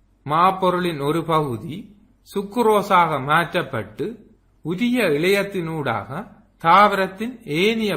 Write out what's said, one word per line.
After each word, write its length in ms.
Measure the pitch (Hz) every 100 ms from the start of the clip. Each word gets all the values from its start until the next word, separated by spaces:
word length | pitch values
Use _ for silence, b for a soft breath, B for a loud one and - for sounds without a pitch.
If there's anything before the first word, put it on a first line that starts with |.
| _ _ 139
மாப்பொருளின் 760 | 156 185 185 180 180 175 151
ஒரு 200 | 143 165 165
பகுதி 500 | 156 147 113 165 170 - - _ _ -
சுக்குரோசாக 840 | 196 202 247 220 208 196 185 165 143 135
மாற்றப்பட்டு 800 | 160 170 180 151 117 95 - 180 247 - _ _ _ 151
உரிய 320 | 180 240 247 190
இழையத்தினூடாக 1000 | 147 180 202 196 190 160 160 135 113 98 147 226 - _ _
தாவரத்தின் 720 | 165 185 208 196 185 185 226 254 -
ஏனைய 480 | 151 208 226 214